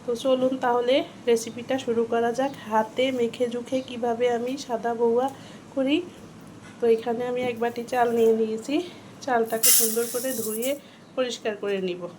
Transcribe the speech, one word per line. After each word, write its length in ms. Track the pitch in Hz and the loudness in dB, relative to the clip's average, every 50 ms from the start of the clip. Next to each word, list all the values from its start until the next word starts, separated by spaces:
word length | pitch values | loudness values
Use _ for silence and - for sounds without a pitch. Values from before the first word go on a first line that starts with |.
| - | -2
তো 60 | 254 240 233 - | -4 -4 0 2
চলুন 280 | 269 262 254 254 262 262 254 254 | 2 2 4 4 0 2 2 2
তাহলে 300 | 247 240 240 240 240 262 285 - - - - - 247 | 2 2 2 4 4 4 2 2 -2 -10 -4 2 2
রেসিপিটা 480 | 233 226 - 233 226 247 233 - 269 262 262 | 2 2 2 -6 -10 -10 -4 -2 -2 -2 0
শুরু 180 | 247 226 233 233 226 | 0 0 0 2 2
করা 180 | 226 233 233 240 233 247 | 2 0 2 0 0 0
যাক। 140 | 262 277 277 - - 214 | -2 -2 -2 -6 -6 2
হাতে 360 | 220 220 220 220 - - 254 269 262 247 | 2 2 2 2 0 0 2 2 2 2
মেখে 280 | 233 226 - - 247 240 | 0 0 2 0 -2 -2
ঝুঁকে 260 | 233 240 233 - 269 262 254 - | 0 -6 -4 -2 -2 -2 -2 -4
কিভাবে 380 | 247 233 240 240 233 226 247 247 240 | -6 -4 -2 -2 0 2 2 2 2
আমি 160 | 233 240 254 262 277 - | 0 -2 -4 -6 -6 -4
সাদা 260 | - 240 220 202 233 233 226 | -4 -4 -2 -2 -2 0 2
বউয়া 260 | 240 233 233 240 254 269 269 - - - - - - - - | 2 4 4 2 2 0 -4 -8 -18 -18 -18 -20 -20 -6 -2
করি। 220 | 277 262 269 294 339 359 - - - - - - - - - - - - - - - | 0 2 2 2 0 0 -4 -14 -18 -20 -20 -20 -20 -20 -20 -20 -18 -18 -18 -6 0
তো 60 | 240 233 226 | 4 4 4
এখানে 280 | 226 226 240 226 233 247 247 | 4 2 -4 -4 -2 -2 -4
আমি 100 | 247 247 254 247 | -2 -2 -2 -2
এক 60 | 233 226 | -2 -2
বাটি 200 | 233 240 233 240 233 240 | -2 -2 -2 -6 -6 -2
চাল 160 | 254 247 240 240 233 233 | 2 2 2 4 4 4
নিয়ে 140 | 226 226 226 220 | 6 6 6 4
নিয়েছি, 340 | 226 220 220 220 - - 277 330 359 - - - - - - - - | 2 0 -2 -6 -4 -2 -2 -2 -2 -4 -12 -18 -20 -20 -18 -10 -4
চালটাকে 460 | 277 247 233 226 226 226 220 - - - - | 0 2 2 2 0 0 2 4 4 6 6
সুন্দর 260 | 233 220 220 233 240 233 | 4 2 0 -2 -2 -2
করে 160 | 254 247 240 262 247 220 | -4 -4 -4 -4 -4 -4
ধুয়ে 280 | 214 220 214 220 240 262 285 285 - - - - - - - | -4 -4 -4 -2 -2 -2 -2 -4 -8 -20 -20 -20 -20 -10 -4
পরিষ্কার 380 | 254 254 247 226 - - 226 208 202 | -4 -4 -4 -4 -4 -4 -4 -4 -2
করে 160 | - 202 202 190 185 180 | -2 -2 -2 0 -2 -4
নিব। 140 | 175 175 175 175 - | -4 -6 -8 -12 -12